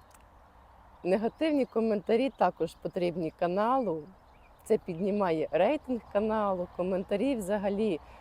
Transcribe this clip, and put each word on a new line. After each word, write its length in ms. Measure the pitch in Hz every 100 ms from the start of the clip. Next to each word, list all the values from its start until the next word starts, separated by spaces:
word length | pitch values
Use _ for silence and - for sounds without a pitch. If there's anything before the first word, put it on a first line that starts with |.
| - - - - - - - - - -
негативні 640 | 175 196 226 - 320 294 240
коментарі 640 | 220 226 208 - 226 262
також 460 | - 185 - 165 -
потрібні 560 | 170 185 175 160 160
каналу. 720 | - 175 185 226 262 208 160 180 - - - - -
Це 140 | - 220
піднімає 680 | - 165 196 208 185 160 143
рейтинг 500 | 156 208 302 - 240 -
каналу, 540 | 202 220 220 202 185 180 -
коментарі 580 | 180 185 190 202 269 240
взагалі. 640 | 185 208 196 202 220 156 - -